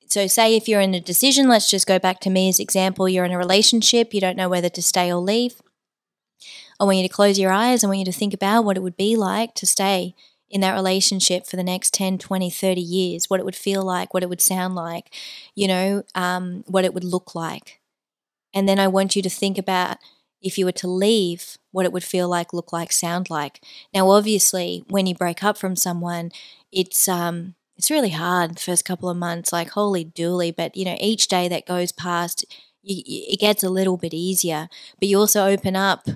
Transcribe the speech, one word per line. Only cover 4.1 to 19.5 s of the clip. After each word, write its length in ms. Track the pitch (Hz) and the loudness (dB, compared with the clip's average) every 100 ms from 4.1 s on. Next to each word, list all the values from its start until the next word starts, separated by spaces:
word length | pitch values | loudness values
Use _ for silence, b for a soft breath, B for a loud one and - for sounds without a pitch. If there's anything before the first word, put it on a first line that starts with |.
you 60 | 208 | 0
don't 160 | 185 185 | -2 0
know 140 | 185 | 0
whether 200 | 180 175 | 0 0
to 120 | 175 | -2
stay 300 | - 185 175 | 0 0 0
or 80 | 175 | 0
leave. 420 | 185 226 247 - _ _ _ _ _ _ _ _ B B B B | 0 0 0 -6 _ _ _ _ _ _ _ _ B B B B
I 60 | 202 | 2
want 120 | 190 | 4
you 100 | 185 | 0
to 60 | |
close 240 | - 202 196 | 4 4 4
your 140 | 190 | 2
eyes. 320 | 196 247 247 | 2 2 2
I 40 | 202 | 2
want 120 | 196 | 0
you 60 | 185 | -2
to 60 | |
think 220 | - 202 | -4 -4
about 320 | 202 196 226 214 | -2 2 2 2
what 120 | 185 | 0
it 60 | |
would 140 | 185 175 | -2 -2
be 180 | 202 226 | 0 2
like 380 | 185 202 226 - | 2 -2 -4 -4
to 100 | 190 | -2
stay 500 | - 196 185 180 - b b _ | 0 2 0 -2 -10 b b _
in 120 | 196 | 0
that 120 | 190 | 0
relationship 720 | 190 190 190 - 190 - 180 - | 2 0 2 0 0 0 -2 -4
for 120 | 185 | -6
the 60 | |
next 300 | 180 185 - | -4 -2 -2
ten, 240 | - 190 185 | -2 -2 -4
twenty, 320 | - 190 180 | -4 -4 -4
thirty 320 | - 190 180 | -2 -2 -2
years, 480 | 170 185 180 170 - | -2 -2 -2 -4 -2
what 100 | 190 | -2
it 60 | 190 | -2
would 100 | - | -6
feel 280 | 202 196 | -4 -2
like, 300 | 190 180 180 | -2 -4 -4
what 100 | 185 | -4
it 60 | 180 | -4
would 120 | 175 | 0
sound 340 | - 185 185 185 | 0 0 -2 -4
like, 380 | 165 170 - B B B B | -6 -10 -12 B B B B
you 140 | - 190 | -2 0
know, 360 | 185 190 202 - 185 | 2 0 -2 -4 -4
um, 480 | 180 180 180 180 - | -2 -2 -6 -10 -2
what 180 | 185 185 | 0 0
it 80 | |
would 100 | 180 | -2
look 320 | 180 180 - 165 | -4 -4 -6 -8
like. 460 | 160 147 - - _ _ _ _ _ _ _ | -8 -10 -14 -20 _ _ _ _ _ _ _
And 140 | 196 196 | 0 2
then 120 | 196 | 4
I 80 | 190 | 4
want 280 | 196 196 196 | 2 2 0
you 60 | |
to 80 | 185 | -2
think 280 | - 196 | -2 -4